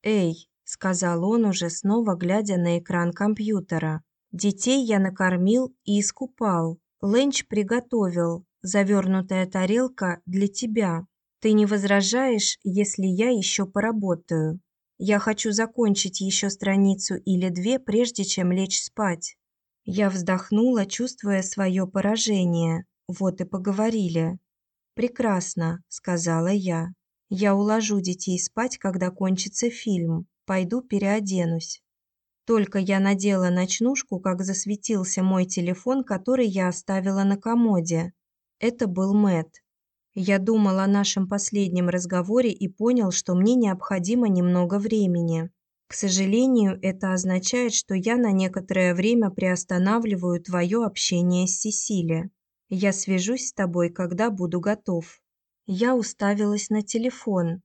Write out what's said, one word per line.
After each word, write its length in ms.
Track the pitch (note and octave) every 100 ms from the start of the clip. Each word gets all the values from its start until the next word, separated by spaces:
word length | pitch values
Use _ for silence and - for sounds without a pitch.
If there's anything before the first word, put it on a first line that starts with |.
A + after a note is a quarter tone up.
«Эй», 460 | G#3 G#3+ E3+ E3 - _
сказал 580 | - - F#3+ F3+ F3+ E3+
он, 200 | F#3 A#3
уже 260 | G#3+ F3+ E3+
снова 460 | E3+ G3 A3 A3 F3
глядя 400 | F3 G3+ G3+ F3+
на 240 | E3+ E3+
экран 320 | E3+ F3+ E3+
компьютера. 880 | F3 G3+ G#3+ G#3+ G#3 - E3 D#3 D#3 _ _ _
«Детей 500 | F3 G#3 G3 B3 C4+
я 160 | A#3+ G3+
накормил 760 | F#3+ F#3+ F#3 F3+ F#3 A#3+ B3+ _
и 160 | - G3+
искупал. 760 | G3+ - C4 _ G#3+ F3 E3 E3+ _ _
Ленч 440 | G3 A3+ C#4 C4+ -
приготовил. 1000 | G#3 G3+ A#3 A#3+ A#3 F#3+ F3 E3+ E3+ - _
Завёрнутая 840 | F#3 G3+ G3 G3+ F#3 F#3+ F#3 F#3+ F#3
тарелка 760 | F#3+ F#3 A3+ B3+ B3+ F#3 F3
для 240 | - F#3+ G3
тебя. 580 | G3 A#3+ A3 F#3+ E3 F#3+ _ _ _
Ты 120 | A3
не 140 | G#3+ G#3
возражаешь, 920 | G#3 G3 G3+ G3 A#3+ C4 A3 - -
если 420 | G3+ F#3 G3+ -
я 240 | F#3+ F3+ A#3
ещё 380 | A#3+ F#3 - F#3+
поработаю? 960 | G3+ A3 A3 F#3+ E3+ _ E3 D#3 F3 _ _ _ _
Я 220 | F#3+ G3+
хочу 340 | A3 G#3+ A3
закончить 680 | G#3 A3+ A#3+ A3 G3 F#3+ -
ещё 260 | F#3+ F#3+ G3+
страницу 680 | G3 G3 G3 G3 F#3+ - F#3
или 340 | - F#3 F#3
две, 280 | F3 G3 C4
прежде 460 | C4 G#3 A#3+ -
чем 280 | F#3+ - F3+
лечь 300 | F#3 F#3+ -
спать». 540 | - - G3+ E3+ - _ _ _ _ _
Я 240 | - F#3 G3+
вздохнула, 800 | F#3 F3 F#3 - G#3 B3 A#3+ G3
чувствуя 560 | - B3 - G3+ F#3+
своё 440 | F#3+ - F#3+ F#3 F#3
поражение. 1000 | G3 G3+ A3 A3 G3 F3+ E3+ E3 E3 F#3 _ -
Вот 340 | F3+ F#3+ F#3
и 20 |
поговорили. 960 | F3+ F#3+ F#3+ G3 A3 A3 F3+ E3 D#3+ F3+ _ _ _ _ _
«Прекрасно», 880 | - A#3+ B3 A#3 F#3+ F3 - E3 E3+ _
сказала 640 | - - F3 E3+ E3 E3+
я. 420 | G3+ F#3 E3 F3 - _ _ _
«Я 260 | F#3+ G3+
уложу 460 | G3 G#3 A3 G#3+ G3+
детей 380 | F3+ F3+ - F3+
спать, 400 | - - B3 -
когда 320 | G3 F#3 F3+
кончится 580 | F#3 F#3+ F#3 G3+ - A#3+
фильм. 580 | A#3 A3+ F#3 E3 E3 F#3 _ -
Пойду 340 | F#3+ F3+ B3
переоденусь». 1040 | B3+ G3+ G3 G#3+ G3+ F#3 E3+ E3 - - _ _ _ _ _ _
Только 340 | - A3+ G3 G3
я 200 | F#3 G3
надела 520 | G3 G3 G3+ F#3+ F3+
ночнушку, 680 | F3+ F#3 - A#3 C4+ - F#3
как 240 | F#3+ F3+
засветился 800 | F#3+ F#3+ G3+ G#3 - G#3 F#3 -
мой 220 | F#3 F#3+
телефон, 580 | F#3 F#3 E3+ F3+ B3 C4+
который 440 | B3+ F#3+ F#3+ C4 A3+
я 220 | F#3+ F3+
оставила 540 | E3+ - F#3+ F#3 G3
на 140 | G3 G3
комоде. 760 | A3+ A#3+ A#3 F#3 E3 E3 F3 _ _ _ _ _
Это 280 | A3+ A#3+ G#3+
был 280 | F3+ F#3+
Мэтт. 480 | G#3 G3+ E3+ D#3+ _ _ _ _ _ _
«Я 240 | G3 F#3 G3
думал 420 | F#3+ A3 G3+ F#3+
о 60 | G3
нашем 420 | G3+ G3+ - F#3
последнем 600 | G3+ - G#3 F#3+ F3+ F3
разговоре 600 | F3+ F3+ F3+ F3 A#3 B3
и 180 | - G3
понял, 440 | - A3+ B3 G3
что 220 | F3+ -
мне 200 | F3+ G3+
необходимо 760 | B3+ G#3+ F#3 - F#3+ F3+ A#3+ A3+
немного 500 | F#3 F3+ F3+ F3 G3+
времени. 720 | G#3 A3 F#3+ F3 E3+ E3 E3+ _ _ _ _
К 80 |
сожалению, 840 | - G3 F#3 F#3+ A3 C4 B3 G3+ F#3+
это 300 | F#3+ F#3+ F#3+
означает, 600 | F#3 F#3 F#3 F#3 B3 A#3+
что 200 | - -
я 220 | F#3+ G3 B3
на 160 | A#3
некоторое 640 | F#3+ F#3+ F#3+ F#3 F#3 F3+
время 360 | F3+ G#3 A#3+ G3+
приостанавливаю 1120 | F#3 F#3 F3+ - F3+ F#3 A3+ A3+ G3 F3+ F3
твоё 400 | F3 F3+ F3 A3+
общение 640 | A3 - - F3 F3+ F3+ F#3
с 140 | -
Сесили. 720 | G#3+ G#3 - G3 E3 D#3+ F#3+ _ _ _ _
Я 240 | F#3 G3+
свяжусь 560 | F#3+ - F#3 F#3 B3+ -
с 40 |
тобой, 360 | - F#3 F3 E3+
когда 400 | E3+ F3+ F3+ A#3
буду 300 | G3 F3 F3
готов». 600 | F#3+ G#3+ - E3+ E3 - _ _ _ _ -
Я 280 | F#3 A#3+
уставилась 760 | B3+ G#3 - G3+ G3+ G#3 G#3 -
на 120 | G#3+
телефон. 800 | G#3 A3+ B3 - - F#3 E3+ F3+